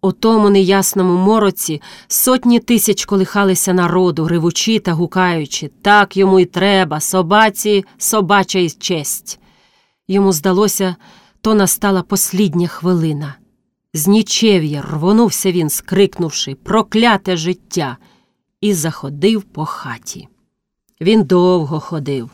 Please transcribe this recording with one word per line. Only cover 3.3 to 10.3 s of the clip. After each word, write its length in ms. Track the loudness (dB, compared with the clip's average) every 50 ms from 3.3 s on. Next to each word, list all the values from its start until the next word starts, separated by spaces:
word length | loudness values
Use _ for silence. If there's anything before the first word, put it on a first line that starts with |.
| 0 0 0 2 0 0 0 0 0
народу, 560 | 0 2 2 2 2 2 0 0 -2 -2 -2
ревучи 500 | 0 0 0 0 -2 -2 -2 0 0 0
та 140 | 0 -2 -2
гукаючи: 800 | -2 -2 -2 0 0 0 0 0 -2 -4 -6 -8 -10 -10 -10 _ _ _
«Так 340 | 2 4 4 2 2 2
йому 240 | 0 2 4 6 4
й 40 | 4
треба, 560 | 2 _ -2 0 2 2 2 0 0 -4 -6
собаці, 840 | -6 -4 -2 -2 0 2 4 4 4 2 0 -4 -2 0 0 0 0 _ _ _
собача 600 | -6 -2 0 0 0 2 2 0 0 0 0 -2
й 120 | -2 -2
честь». 680 | -4 _ -6 -6 -4 -4 -4 -8 -10 -10 -12 -16 -18 _ _ _ _ _ _ _ _ _ _ _ _ _ _ -2
Йому 240 | 0 2 2 2